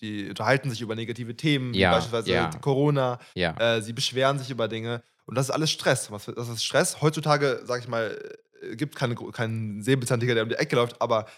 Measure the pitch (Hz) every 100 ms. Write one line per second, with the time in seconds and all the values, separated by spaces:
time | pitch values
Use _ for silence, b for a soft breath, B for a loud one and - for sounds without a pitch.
0 | 110 104 98 - 110 139 143 110 113 110
1 | 113 117 117 120 160 147 127 104 92 107
2 | 117 117 101 87 82 80 143 135 147 147
3 | 127 120 B - 87 80 117 117 107 117
4 | - 123 135 139 127 127 110 110 113 117
5 | - _ - 110 131 - 160 - 185 127
6 | - 104 - 113 120 113 - 135 175 -
7 | 156 156 151 147 143 117 - 123 117 117
8 | 110 - - - _ _ 90 113 143 -
9 | 127 120 - - 113 113 110 104 107 135
10 | 117 123 120 117 110 - 139 131 117 -
11 | 117 113 107